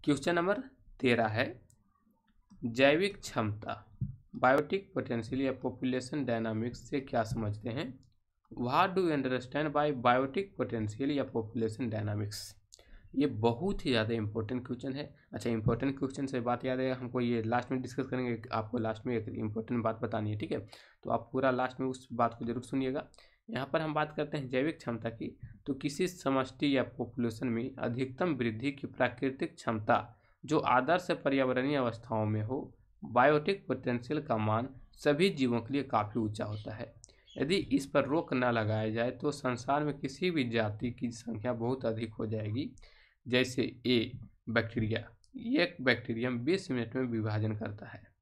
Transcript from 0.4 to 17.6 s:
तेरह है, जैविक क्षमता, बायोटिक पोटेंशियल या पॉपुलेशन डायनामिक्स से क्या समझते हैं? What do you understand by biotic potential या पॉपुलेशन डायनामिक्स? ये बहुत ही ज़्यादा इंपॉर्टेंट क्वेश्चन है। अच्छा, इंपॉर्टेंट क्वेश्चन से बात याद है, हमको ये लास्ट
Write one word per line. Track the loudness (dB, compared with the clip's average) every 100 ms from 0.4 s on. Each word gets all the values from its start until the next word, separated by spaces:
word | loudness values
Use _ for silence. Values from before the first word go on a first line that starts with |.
| 4 0 -2 _ -20 0
तेरह | 4 6 4
है, | 2 0 -4 _ _ _ _ _ _ _ _ _ -8
जैविक | -4 6 6 8 2 -2
क्षमता, | -6 -2 -2 -2 -8 -10 -12 -8 -8 -8 -14
बायोटिक | 2 6 6 4 -4 -2
पोटेंशियल | -6 -2 -4 -2 0
या | 0
पॉपुलेशन | 0 -6 -2 -2 -2 -2 -4
डायनामिक्स | 0 0 0 -2 -4 -6
से | -6 -6
क्या | -2 -2
समझते | 0 0 -2 -4 -6
हैं? | -4 -6 -10 -20 _ _ _ _
What | -4 2 4 4
do | 2
you | 2
understand | 2 2 -2 -2 -2 0
by | 2 2 4
biotic | 4 4 2 -2 -6 -4
potential | -2 -2 -4 -2 -2
या | 0
पॉपुलेशन | -2 -4 -4 -2 -2 -2 -4
डायनामिक्स? | -2 -2 -2 -4 -8 -14 -18 _ -20 -20 -20 -6
ये | 0 0 4
बहुत | 2 2 -2 -2
ही | 2
ज़्यादा | 2 2
इंपॉर्टेंट | 0 0 -2 -2 -4 -4
क्वेश्चन | -6 -4
है। | -6 -8 -14 _
अच्छा, | -4 0
इंपॉर्टेंट | 2 2 2 0 -2
क्वेश्चन | -4 -2 -4
से | -2
बात | -2 -2
याद | -2 0
है, | 0
हमको | -2 -2 0
ये | 2 2
लास्ट | 2 0